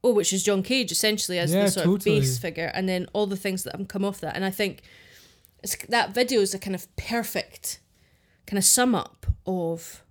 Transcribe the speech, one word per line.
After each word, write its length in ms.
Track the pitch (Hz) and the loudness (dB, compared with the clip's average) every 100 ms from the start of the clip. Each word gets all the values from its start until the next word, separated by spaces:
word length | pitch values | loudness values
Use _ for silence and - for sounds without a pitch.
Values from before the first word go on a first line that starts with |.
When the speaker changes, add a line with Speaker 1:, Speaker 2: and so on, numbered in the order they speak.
Speaker 1:
oh, 100 | 254 | 4
which 200 | 214 - | 4 2
is 100 | 190 | 2
John 180 | 202 196 | 2 2
Cage, 300 | 190 262 233 | 2 0 2
essentially, 480 | - 220 214 - 180 | 2 2 0 -2 0
as 120 | 170 | 2
Speaker 2:
Yeah, 100 | 180 202 | 4 2
Speaker 1:
the 60 | |
sort 140 | 190 165 | 4 2
Speaker 2:
totally. 320 | 196 208 214 | 2 4 4
Speaker 1:
of 60 | |
base 140 | 135 127 | 2 0
figure, 320 | 170 160 165 - | -4 -4 -4 -2
and 120 | 190 | -2
then 200 | 185 - | -2 -2
all 120 | 208 208 | -2 -2
the 120 | 196 | -2
things 260 | 202 185 | -4 -4
that 120 | - 185 | -6 -8
have 120 | 190 | -6
come 180 | 196 196 | -2 -2
off 140 | 196 | -2
that. 140 | 160 - | -6 -4
And 100 | 190 | -4
I 60 | |
think 320 | 190 202 - - - - - - _ _ _ | -2 -4 -4 -18 -20 -20 -20 -20 _ _ _
it's, 120 | - - - | -8 -8 -2
that 240 | 233 202 | 0 0
video 280 | 196 247 247 | 0 2 4
is 120 | 196 | 2
a 60 | 196 | 0
kind 160 | 196 190 | -6 -8
of 200 | - - | -8 -10
perfect 840 | - 233 233 190 - - - - _ _ _ _ _ _ - | -4 -4 -4 -6 -8 -10 -10 -10 _ _ _ _ _ _ -6
kind 120 | 202 | 0
of 60 | 190 | 4
sum 280 | - 247 | 4 4
up 320 | 202 - _ - - - | 2 -2 _ -6 -4 -4
of 580 | 185 165 165 - - _ | -4 -2 -6 -10 -20 _